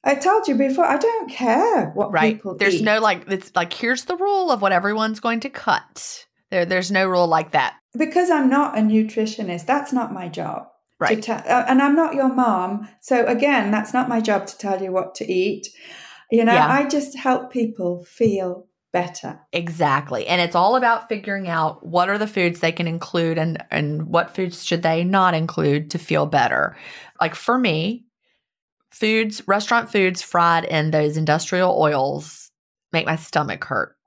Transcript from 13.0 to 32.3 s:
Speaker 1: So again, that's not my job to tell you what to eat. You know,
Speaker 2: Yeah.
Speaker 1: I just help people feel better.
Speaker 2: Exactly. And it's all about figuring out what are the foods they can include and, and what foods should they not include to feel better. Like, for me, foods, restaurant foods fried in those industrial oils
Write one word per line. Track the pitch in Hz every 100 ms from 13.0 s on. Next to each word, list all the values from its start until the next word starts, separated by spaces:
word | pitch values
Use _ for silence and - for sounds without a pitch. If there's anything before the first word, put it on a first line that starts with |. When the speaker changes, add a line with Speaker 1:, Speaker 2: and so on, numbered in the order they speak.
Speaker 1:
So | - 254 240
again, | 226 285 262 202
that's | 214 214
not | 254 254
my | 233
job | 220 202 196
to | -
tell | 202 190
you | 190
what | 185 185 -
to | 220
eat. | 185 196 214 - _ - - - - _
You | 226
know, | 226
Speaker 2:
Yeah. | 247 -
Speaker 1:
I | 269 285
just | 294 277 -
help | 262 254 -
people | 254 226 - 180 175
feel | - - 226 196 185 185 - _ _
better. | 180 175 - 160 - _
Speaker 2:
Exactly. | 170 170 160 147 139 139 123 -
And | 180
it's | 170
all | 175 190 254
about | 240 233 -
figuring | 208 202 196 185
out | 170 156 156
what | 170 175 180
are | 202
the | 214
foods | 202 175 170
they | 165
can | 165 170
include | 165 - 175 165 160
and, | 165 160 -
and | 151 151 151 156
what | 170 170
foods | - 185 175
should | - 170
they | 170 160
not | 175 196 185
include | 165 165 - 147 143 156
to | 165
feel | - 151 147
better. | 151 123 64 71 - - - - -
Like, | 165
for | - - 247
me, | 233 156 180 240 _ _ _ _ _ _ _ _ _
foods, | - 214 220 220 214 -
restaurant | 202 208 233 226
foods | 208 185 180
fried | - 175 170 165
in | - 160 156
those | 156 151 156
industrial | 156 156 - 185 185 -
oils | 151 147 139 139 151